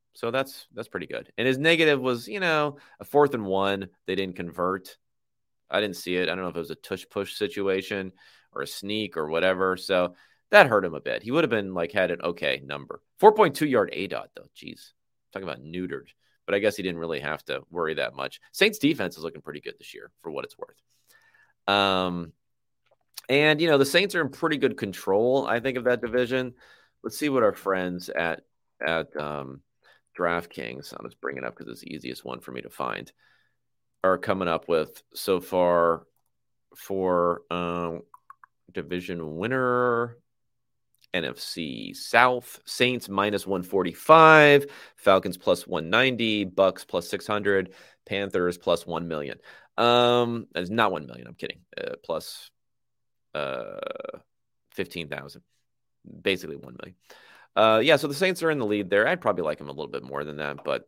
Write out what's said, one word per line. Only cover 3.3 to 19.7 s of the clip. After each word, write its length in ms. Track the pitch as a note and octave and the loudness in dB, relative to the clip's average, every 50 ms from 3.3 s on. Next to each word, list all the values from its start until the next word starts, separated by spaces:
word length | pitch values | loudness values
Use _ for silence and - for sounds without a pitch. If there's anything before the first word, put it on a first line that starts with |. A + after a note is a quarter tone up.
| B2+ | 2
and 120 | A2+ G#2 | -2 -2
one. 420 | F#2 F#2+ F#2+ G2 G2 G2 G2 F#2+ - _ _ _ | 0 0 2 2 2 0 -2 -4 -10 _ _ _
They 100 | - F#2+ | -4 -2
didn't 200 | F#2+ F#2+ F#2 F2+ | -2 -2 -4 -6
convert. 640 | - F2 E2+ D#2+ F2+ F2 F#2 F#2+ F#2+ - - - _ _ _ _ _ _ _ _ _ _ _ _ _ _ - | -8 -10 -8 -6 -4 -2 -2 -2 -4 -8 -14 -20 _ _ _ _ _ _ _ _ _ _ _ _ _ _ -4
I 100 | D2+ G2+ | -2 -2
didn't 160 | G#2+ G2+ F2+ | -2 -2 -4
see 220 | - - F2+ F2+ | -6 -6 -4 -2
it. 100 | F2+ F2+ | 0 0
I 80 | D#2 F2 | -2 -2
don't 80 | F#2+ F#2 | -4 -6
know 60 | F2 | -6
if 60 | D#2 | -6
it 20 | E2+ | -8
was 120 | D#2+ D#2+ | -8 -8
a 40 | D#2+ | -12
tush 300 | - - - G2 F#2 - - | -14 -10 -10 -10 -10 -10 -8
push 260 | - G2+ G2 - - | -8 -8 -8 -6 -6
situation 760 | - G#2 G2+ - G2+ G2 G2 F#2+ F#2+ F#2+ - G#2+ G2 F#2+ F#2 - _ _ - _ _ _ _ | -6 -6 -4 -4 -4 -2 -2 -2 -2 -4 -6 -6 -8 -8 -10 -12 _ _ -20 _ _ _ _
or 100 | - - | -10 -8
a 60 | C#2 | -8
sneak 480 | - - - G2 G2+ G#2+ A2 G#2+ F2+ - | -8 -10 -10 -8 -6 -4 -4 -4 -4 -4
or 140 | E2 D2+ D#2 | -6 -4 -2
whatever. 480 | D#2+ E2 F2+ F#2+ F#2 F#2 F#2+ F#2 F#2 | 0 2 2 2 2 2 0 0 0
So 380 | F2+ - - F#2+ F2+ F2+ E2+ - _ _ _ _ _ _ _ | -2 -2 0 2 2 2 0 -4 _ _ _ _ _ _ _
that 180 | G#3 G#3 E3+ | 6 6 8
hurt 160 | B2+ A2 G2+ F#2 | 8 4 2 2
him 120 | E2+ D#2+ | 0 -4
a 40 | C#2+ | -6
bit. 240 | - C#2 A1+ - G2 | -6 -4 -6 -4 -4
He 80 | A2+ | -2
would 140 | C3+ E3+ D#3+ | 0 0 2
have 40 | A2+ | 2
been, 240 | A#2 G#2+ G2 F#2+ F#2 | 2 0 -2 -2 -4
like, 200 | F2 E2+ E2+ G2+ | -4 -4 -2 0
had 180 | G2 F#2 F2 | 0 0 2
an 80 | E2+ - | 0 -2
okay 400 | - F2 E2+ - D#2 C#2+ C2 C2+ | -4 -4 -4 -2 -2 -2 -2 -4
number. 400 | C#2 C#2 D2 C#2+ C2+ - - - _ _ _ - | -6 -8 -10 -10 -10 -14 -18 -18 _ _ _ 4
Four 120 | F#3+ G#3+ | 4 6
point 240 | G#3+ G#3+ G3+ D3+ - | 6 6 4 2 2
two 100 | - D#3 | 0 -2
yard 240 | D3 B2 A2 F#2+ - - | 2 2 2 2 0 -2
A 140 | E2+ G2 | -6 -6
dot, 240 | F2+ D2+ A1 G1+ - _ | -6 -6 -8 -10 -12 _
though. 140 | - - _ _ | -20 -20 _ _
Jeez. 380 | - - - - - - - _ _ _ _ _ _ _ _ | -20 -18 -18 -18 -18 -20 -20 _ _ _ _ _ _ _ _
Talking 160 | - G2 F#2+ | -14 -10 -10
about 160 | E2 C2 B1+ C#2 | -10 -10 -12 -12
neutered. 460 | D#2 E2+ F#2 F#2 - C#2+ C2+ - - _ _ _ _ _ _ _ | -10 -8 -8 -8 -8 -8 -12 -14 -16 _ _ _ _ _ _ _
But 100 | - G2 | -2 0
I 40 | G2+ | 2
guess 160 | G#2 G#2 - | 2 0 0
he 80 | G#2 F#2 | -2 -4
didn't 160 | F#2 E2+ E2 | -6 -6 -6
really 220 | E2 E2 D#2 C2+ | -6 -6 -6 -6
have 200 | D2 D2 D#2 - - | -6 -6 -6 -8 -8
to 160 | - C2+ C#2 - _ | -8 -8 -8 -10 _
worry 240 | E2 F2 E2 D#2 D#2 | -6 -4 -4 -2 -2
that 200 | D2 C2 A#1+ C2+ | -4 -4 -6 -6
much. 280 | C2+ C2+ C#2 - - _ _ | -8 -10 -10 -10 -16 _ _
Saints 280 | - - F#3+ A3+ G#3+ - | -2 0 0 0 0 0
defense 360 | C#3 D3+ D#3+ A#2 F#2+ F2 - | 0 0 0 -2 -4 -6 -8
is 80 | D#2+ D#2+ | -10 -12
looking 180 | D#2+ D2 D2+ | -12 -12 -12
pretty 200 | - D#2 D2 C#2+ | -14 -14 -14 -14
good 140 | - - | -14 -14